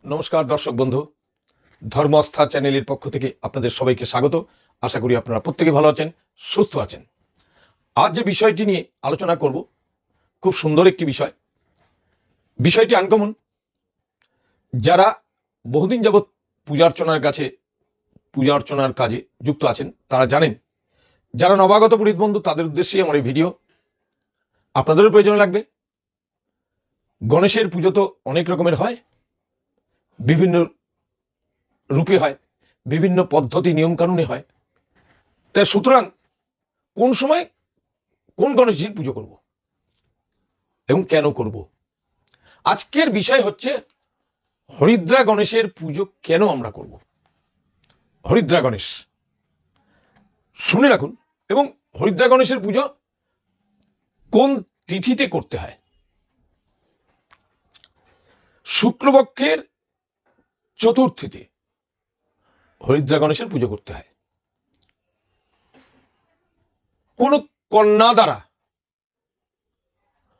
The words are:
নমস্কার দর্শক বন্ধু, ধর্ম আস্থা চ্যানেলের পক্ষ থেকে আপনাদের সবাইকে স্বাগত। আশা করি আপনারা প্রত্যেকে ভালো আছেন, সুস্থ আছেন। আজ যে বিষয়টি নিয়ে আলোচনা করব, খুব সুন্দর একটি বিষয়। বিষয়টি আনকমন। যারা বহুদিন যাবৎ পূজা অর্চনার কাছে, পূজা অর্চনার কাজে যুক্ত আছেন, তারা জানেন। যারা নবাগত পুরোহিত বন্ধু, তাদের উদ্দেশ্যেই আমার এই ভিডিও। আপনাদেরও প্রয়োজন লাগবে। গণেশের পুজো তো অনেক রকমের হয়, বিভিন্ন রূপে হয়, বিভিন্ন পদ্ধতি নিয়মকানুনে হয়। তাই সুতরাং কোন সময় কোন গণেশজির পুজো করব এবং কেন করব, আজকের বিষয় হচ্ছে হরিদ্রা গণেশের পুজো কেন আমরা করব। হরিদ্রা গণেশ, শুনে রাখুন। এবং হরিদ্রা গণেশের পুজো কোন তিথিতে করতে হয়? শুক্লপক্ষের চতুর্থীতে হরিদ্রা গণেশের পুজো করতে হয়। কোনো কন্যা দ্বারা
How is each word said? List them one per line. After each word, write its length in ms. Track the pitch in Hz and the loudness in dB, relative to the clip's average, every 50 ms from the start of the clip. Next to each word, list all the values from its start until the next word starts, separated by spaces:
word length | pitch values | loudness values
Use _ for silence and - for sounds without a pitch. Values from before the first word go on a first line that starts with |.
| _ - | _ -8
নমস্কার 360 | 147 156 156 - - 160 151 | -8 -8 -6 -2 -2 -2 0
দর্শক 240 | 127 151 147 - 151 | 0 -4 -4 -4 -6
বন্ধু, 360 | 123 120 131 123 117 135 151 - _ _ _ _ _ _ _ _ _ _ _ _ _ _ - | -4 -2 -2 -2 -2 -6 -6 -8 _ _ _ _ _ _ _ _ _ _ _ _ _ _ -16
ধর্ম 320 | 110 - - 151 143 147 151 | -8 -4 -2 0 4 4 4
আস্থা 260 | 147 - - - 147 | 2 2 0 0 0
চ্যানেলের 400 | - - - 131 139 135 139 123 | 0 0 -2 -2 0 -2 -2 -4
পক্ষ 240 | - 139 135 - 131 | -4 -10 -8 -8 -8
থেকে 240 | 117 139 131 131 - _ | -8 -6 -6 -6 -8 _
আপনাদের 280 | - - - 135 123 120 | -14 -10 -8 -6 -6 -6
সবাইকে 360 | - - 131 127 127 113 120 | -6 -2 -2 -2 -2 -2 -4
স্বাগত। 420 | - - 123 123 147 - 165 175 _ _ _ _ _ _ _ | -6 -4 -2 -2 0 -2 -2 -6 _ _ _ _ _ _ _
আশা 180 | - 117 - 120 | -8 -8 -6 -4
করি 160 | 107 123 120 | -2 0 -2
আপনারা 240 | 117 - - 117 110 | -2 -2 -4 -6 -6
প্রত্যেকে 320 | - - 143 - 165 160 | -6 -8 -4 -2 0 2
ভালো 180 | 147 139 151 151 | 2 4 4 2
আছেন, 220 | 147 - 151 160 - _ _ _ _ | 2 0 -6 -8 -8 _ _ _ _
সুস্থ 400 | _ - - - - 202 - - | _ -14 -8 -2 -2 -2 -2 -2
আছেন। 280 | - 104 - - 101 - _ _ _ _ _ _ _ _ _ _ _ _ _ _ _ _ _ _ | -8 -8 -8 -12 -20 -20 _ _ _ _ _ _ _ _ _ _ _ _ _ _ _ _ _ _
আজ 200 | - - - 160 | 0 0 0 0
যে 80 | 190 240 | -2 -4
বিষয়টি 420 | 208 185 - 214 220 208 160 214 | -4 -2 2 0 0 2 0 -2
নিয়ে 200 | 202 190 175 - _ _ _ | -2 -2 -4 -6 _ _ _
আলোচনা 340 | - 135 151 - 196 175 170 | -6 -6 -6 -4 -4 -4 -4
করব, 300 | 135 156 139 127 160 - _ _ _ _ _ _ _ _ _ _ _ _ _ _ _ | -2 -2 -4 -4 -4 -12 _ _ _ _ _ _ _ _ _ _ _ _ _ _ _
খুব 120 | - 190 180 | -2 -2 -2
সুন্দর 340 | - - 156 151 151 175 | -2 -2 0 2 4 4
একটি 180 | 190 185 - 175 | 4 2 0 -6
বিষয়। 260 | 147 127 - - - - _ _ _ _ _ _ _ _ _ _ _ _ _ _ _ _ _ _ _ _ _ _ _ _ - | -6 -4 -4 -6 -8 -8 _ _ _ _ _ _ _ _ _ _ _ _ _ _ _ _ _ _ _ _ _ _ _ _ -2
বিষয়টি 360 | 120 165 180 220 220 226 240 | 0 2 4 4 4 4 4
আনকমন। 380 | 196 185 190 214 220 208 208 220 _ _ _ _ _ _ _ _ _ _ _ _ _ _ _ _ _ _ _ _ _ _ _ _ _ _ _ - | 0 2 2 2 0 0 -2 -6 _ _ _ _ _ _ _ _ _ _ _ _ _ _ _ _ _ _ _ _ _ _ _ _ _ _ _ -8
যারা 480 | 123 107 - 175 175 190 214 214 - _ _ _ _ _ _ _ _ _ | -2 0 2 4 4 4 4 2 -2 _ _ _ _ _ _ _ _ _
বহুদিন 340 | 117 123 151 180 190 247 240 | -4 -2 -2 0 0 -2 0
যাবৎ 220 | 214 220 202 202 202 _ _ _ _ _ _ _ _ | 0 4 2 2 2 _ _ _ _ _ _ _ _
পূজা 200 | - 147 143 165 | -8 0 4 4
অর্চনার 360 | 170 160 - 170 165 156 156 | 2 2 0 -2 -2 -2 0
কাছে, 360 | 135 147 - - 147 127 - _ _ _ _ _ _ _ _ _ _ _ _ _ _ _ _ | -2 -4 -4 -4 -8 -10 -10 _ _ _ _ _ _ _ _ _ _ _ _ _ _ _ _
পূজা 200 | 135 127 139 147 | -2 0 0 0
অর্চনার 400 | 143 - - 147 139 135 131 120 | 0 -2 -4 -4 -4 -4 -4 -2
কাজে 320 | - 131 113 113 120 - _ _ _ - | -4 -4 -4 -4 -8 -10 _ _ _ -6
যুক্ত 220 | 135 147 - 160 | -6 -4 -2 -2
আছেন, 260 | 127 - - - 87 - _ _ _ | -4 -2 -4 -8 -12 -14 _ _ _
তারা 160 | 135 127 131 | 0 0 2
জানেন। 280 | 127 135 143 160 143 107 - _ _ _ _ _ _ _ _ _ _ _ _ _ _ - | 2 2 2 2 0 -2 -8 _ _ _ _ _ _ _ _ _ _ _ _ _ _ -4
যারা 220 | 117 170 180 196 | 0 2 4 4
নবাগত 380 | 196 190 185 202 214 214 226 226 | 4 6 6 6 6 6 6 4
পুরোহিত 220 | 214 214 208 208 | 4 2 0 0
বন্ধু, 240 | 170 208 214 208 208 | 0 -2 -2 -2 -2
তাদের 260 | - 185 151 147 165 | -4 -4 -4 -4 -6
উদ্দেশ্যেই 360 | 160 147 165 180 - - 190 | -6 -4 -4 -4 -2 -2 -2
আমার 140 | 185 160 147 | -2 0 0
এই 60 | 147 | -2
ভিডিও। 320 | 131 120 131 147 160 180 180 _ _ _ _ _ _ _ _ _ _ _ _ _ _ _ _ _ _ _ _ _ _ _ _ | -2 -2 -2 0 -2 -2 -4 _ _ _ _ _ _ _ _ _ _ _ _ _ _ _ _ _ _ _ _ _ _ _ _
আপনাদেরও 360 | 135 135 - 156 160 202 220 | -4 0 2 4 6 6 6
প্রয়োজন 260 | 208 208 202 208 208 | 6 6 4 6 4
লাগবে। 280 | 202 208 190 180 208 220 _ _ _ _ _ _ _ _ _ _ _ _ _ _ _ _ _ _ _ _ _ _ _ _ _ _ _ _ _ _ _ - | 4 2 2 2 -4 -6 _ _ _ _ _ _ _ _ _ _ _ _ _ _ _ _ _ _ _ _ _ _ _ _ _ _ _ _ _ _ _ -2
গণেশের 460 | 113 139 165 185 202 196 214 220 190 | 0 2 4 2 2 2 0 -2 -2
পুজো 220 | 170 175 160 190 | -4 0 0 0
তো 240 | 185 208 196 190 - _ _ | 2 2 -2 -2 -4 _ _
অনেক 240 | - 135 165 175 170 | -4 -4 -4 -2 -2
রকমের 260 | 180 156 170 170 160 | -4 -2 0 0 0
হয়, 220 | 139 190 233 240 240 _ _ _ _ _ _ _ _ _ _ _ _ _ _ _ _ _ _ _ _ _ _ _ _ | 0 -2 -4 -6 -8 _ _ _ _ _ _ _ _ _ _ _ _ _ _ _ _ _ _ _ _ _ _ _ _
বিভিন্ন 460 | 113 120 156 156 185 185 170 170 170 165 _ _ _ _ _ _ _ _ _ _ _ _ _ _ _ _ _ _ _ _ _ _ _ _ | 0 0 2 2 2 2 2 0 0 -2 _ _ _ _ _ _ _ _ _ _ _ _ _ _ _ _ _ _ _ _ _ _ _ _
রূপে 260 | 139 143 165 160 196 | -2 -2 0 2 2
হয়, 180 | 180 160 147 139 _ _ _ _ _ _ _ _ _ _ | 2 2 0 -4 _ _ _ _ _ _ _ _ _ _
বিভিন্ন 420 | 123 147 160 165 196 180 180 180 180 | -6 -2 0 0 0 2 0 0 2
পদ্ধতি 420 | 180 170 143 120 - 180 - 185 165 | 0 -2 -2 0 -4 -2 0 0 0
নিয়মকানুনে 500 | 151 156 165 170 147 170 170 185 170 160 | 2 0 0 0 -2 -2 -2 0 -2 -2
হয়। 200 | - - - - _ _ _ _ _ _ _ _ _ _ _ _ _ _ _ _ _ _ _ _ _ _ | -4 -6 -10 -12 _ _ _ _ _ _ _ _ _ _ _ _ _ _ _ _ _ _ _ _ _ _
তাই 120 | 196 202 | 0 2
সুতরাং 440 | - - 202 - 254 262 254 202 180 _ _ _ _ _ _ _ _ _ _ _ _ _ _ _ _ _ | 2 0 0 2 4 4 4 2 0 _ _ _ _ _ _ _ _ _ _ _ _ _ _ _ _ _
কোন 180 | 208 226 254 254 | 0 0 0 0
সময় 320 | - 262 269 311 349 349 - _ _ _ _ _ _ _ _ _ _ _ _ _ _ _ _ _ | 0 0 0 0 0 -2 -8 _ _ _ _ _ _ _ _ _ _ _ _ _ _ _ _ _
কোন 180 | - 185 285 277 | -2 -2 0 2
গণেশজির 400 | 233 254 233 202 139 165 208 - | 2 2 2 0 -4 -6 -8 -8
পুজো 180 | 196 147 131 123 | -10 -10 -10 -10
করব 240 | - 107 - - _ _ _ _ _ _ _ _ _ _ _ _ _ _ _ _ _ _ _ _ _ _ _ _ _ _ _ _ _ _ | -12 -14 -18 -20 _ _ _ _ _ _ _ _ _ _ _ _ _ _ _ _ _ _ _ _ _ _ _ _ _ _ _ _ _ _
এবং 160 | - 143 185 185 | -2 -2 -2 0
কেন 280 | - 160 156 143 147 | 0 0 0 0 0
করব, 380 | - - 120 110 104 101 - _ _ _ _ _ _ _ _ _ _ _ _ _ _ _ _ _ _ _ _ | -2 -4 -8 -8 -8 -12 -16 _ _ _ _ _ _ _ _ _ _ _ _ _ _ _ _ _ _ _ _
আজকের 460 | - 190 196 - _ - 277 320 302 | -4 -4 -4 -6 _ -2 0 0 0
বিষয় 340 | 190 208 190 - 262 269 214 | 0 -2 -2 2 2 2 2
হচ্ছে 380 | 208 208 _ - 254 294 233 - _ _ _ _ _ _ _ _ _ _ _ _ _ _ _ _ _ - - | 0 -4 _ -8 -8 -8 -8 -10 _ _ _ _ _ _ _ _ _ _ _ _ _ _ _ _ _ -4 0
হরিদ্রা 440 | 143 180 233 220 170 160 247 269 247 | 2 2 2 0 0 0 2 2 2
গণেশের 480 | 202 220 202 208 - 220 226 226 196 | 2 0 0 -2 -2 -2 -2 -2 -4
পুজো 340 | _ _ 160 160 147 165 202 190 _ _ _ | _ _ -12 -10 -8 -8 -8 -8 _ _ _
কেন 240 | - 160 170 208 | -2 0 0 0
আমরা 240 | 202 156 131 117 107 | 0 -2 -4 -8 -12
করব। 280 | - - - - - - _ _ _ _ _ _ _ _ _ _ _ _ _ _ _ _ _ _ _ _ _ _ _ _ _ - | -14 -16 -20 -20 -20 -20 _ _ _ _ _ _ _ _ _ _ _ _ _ _ _ _ _ _ _ _ _ _ _ _ _ 0
হরিদ্রা 320 | 151 233 196 131 170 170 | 2 2 2 2 0 0
গণেশ, 460 | - 127 113 101 - - - - - _ _ _ _ _ _ _ _ _ _ _ _ _ _ _ _ _ _ _ _ _ _ _ _ _ _ _ _ _ _ | 0 -2 -4 -4 -10 -12 -16 -18 -20 _ _ _ _ _ _ _ _ _ _ _ _ _ _ _ _ _ _ _ _ _ _ _ _ _ _ _ _ _ _
শুনে 340 | - - - - 202 262 285 | -10 -4 -2 0 4 4 4
রাখুন। 260 | 240 - 139 147 - _ _ _ _ _ _ _ | 4 2 0 -8 -10 _ _ _ _ _ _ _
এবং 220 | 196 262 285 277 - _ _ _ _ - | 0 0 0 -2 -6 _ _ _ _ -4
হরিদ্রা 260 | - 208 190 175 254 | -2 -2 0 2 4
গণেশের 320 | 247 254 254 262 - 262 226 | 4 4 4 4 2 0 -4
পুজো 360 | 185 202 190 254 277 277 - _ _ _ _ _ _ _ _ _ _ _ _ _ _ _ _ _ _ _ _ _ _ _ _ _ _ _ | -4 -4 -2 -2 -4 -4 -8 _ _ _ _ _ _ _ _ _ _ _ _ _ _ _ _ _ _ _ _ _ _ _ _ _ _ _
কোন 320 | - 220 262 277 277 226 185 _ _ _ _ | 2 2 2 2 0 -2 -6 _ _ _ _
তিথিতে 400 | - 170 196 - 240 254 - 277 | -10 -8 -6 -2 -2 -2 -2 -2
করতে 300 | 214 170 160 - _ - | -4 -4 -8 -8 _ -12
হয়? 200 | - 85 - - _ _ _ _ _ _ _ _ _ _ _ _ _ _ _ _ _ _ _ _ _ _ _ _ _ _ _ _ _ _ _ _ _ _ _ _ _ _ _ _ _ _ _ _ _ _ _ _ _ _ _ _ _ _ _ _ _ _ | -12 -12 -14 -18 _ _ _ _ _ _ _ _ _ _ _ _ _ _ _ _ _ _ _ _ _ _ _ _ _ _ _ _ _ _ _ _ _ _ _ _ _ _ _ _ _ _ _ _ _ _ _ _ _ _ _ _ _ _ _ _ _ _
শুক্লপক্ষের 1080 | - - - 208 233 - _ - 277 269 269 262 - _ - 262 302 311 320 - _ _ _ _ _ _ _ _ _ _ _ _ _ _ _ _ _ _ _ _ _ _ | -6 -4 0 0 0 -2 _ 0 4 4 4 4 2 _ -4 -2 -2 -2 -2 -4 _ _ _ _ _ _ _ _ _ _ _ _ _ _ _ _ _ _ _ _ _ _
চতুর্থীতে 680 | _ - 226 233 254 262 - - - - - - - - _ _ _ _ _ _ _ _ _ _ _ _ _ _ _ _ _ _ _ _ _ _ _ _ _ _ _ - | _ 0 0 2 2 2 0 0 -8 -16 -16 -16 -18 -20 _ _ _ _ _ _ _ _ _ _ _ _ _ _ _ _ _ _ _ _ _ _ _ _ _ _ _ -4
হরিদ্রা 320 | - 131 151 147 - 151 151 | -2 -2 0 0 0 0 0
গণেশের 300 | 147 151 151 - 233 - | 0 0 -2 -4 -6 -8
পুজো 180 | - 139 117 | -4 -4 -4
করতে 260 | 104 104 104 _ - 95 | -4 -6 -10 _ -18 -20
হয়। 100 | - - _ _ _ _ _ _ _ _ _ _ _ _ _ _ _ _ _ _ _ _ _ _ _ _ _ _ _ _ _ _ _ _ _ _ 269 _ _ _ _ _ _ _ _ _ _ _ _ _ _ _ _ _ _ _ _ _ _ _ _ _ _ _ | -20 -20 _ _ _ _ _ _ _ _ _ _ _ _ _ _ _ _ _ _ _ _ _ _ _ _ _ _ _ _ _ _ _ _ _ _ _ _ _ _ _ _ _ _ _ _ _ _ _ _ _ _ _ _ _ _ _ _ _ _ _ _ _ _
কোনো 300 | - 240 277 294 294 294 _ _ _ _ _ | -2 0 2 2 0 -2 _ _ _ _ _
কন্যা 440 | 208 214 214 214 208 214 220 185 180 | 2 4 4 4 4 4 4 4 4
দ্বারা 340 | 202 220 165 135 101 - _ _ _ _ _ _ _ _ _ _ _ _ _ _ _ _ _ _ _ _ _ _ _ _ _ _ _ _ _ _ _ _ _ _ _ _ _ _ | 4 2 2 0 -8 -12 _ _ _ _ _ _ _ _ _ _ _ _ _ _ _ _ _ _ _ _ _ _ _ _ _ _ _ _ _ _ _ _ _ _ _ _ _ _